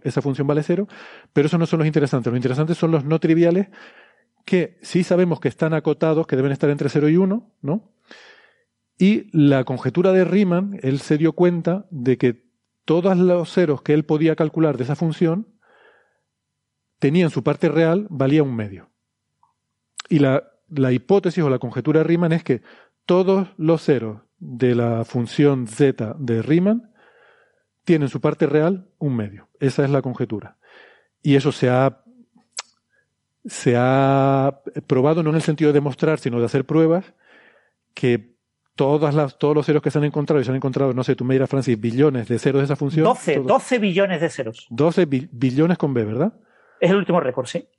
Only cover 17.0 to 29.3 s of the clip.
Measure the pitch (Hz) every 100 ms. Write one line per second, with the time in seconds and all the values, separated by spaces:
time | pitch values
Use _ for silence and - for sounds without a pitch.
17 | 139 170 165 139 147 147 170 147 165 180
18 | 208 143 135 156 139 113 104 92 - _
19 | _ _ _ _ _ _ _ _ _ -
20 | - 160 135 135 - _ _ 147 131 127
21 | - 196 190 170 151 127 120 127 135 156
22 | 160 170 170 160 - 120 - - _ _
23 | - 180 190 190 185 - 156 160 - 131
24 | 110 107 _ _ 156 120 127 120 117 113
25 | 120 123 117 - 143 131 117 113 143 -
26 | 110 156 123 113 117 165 190 233 - _
27 | _ _ _ _ _ _ _ _ - 160
28 | 139 123 151 147 156 151 160 190 185 _
29 | 147 120 104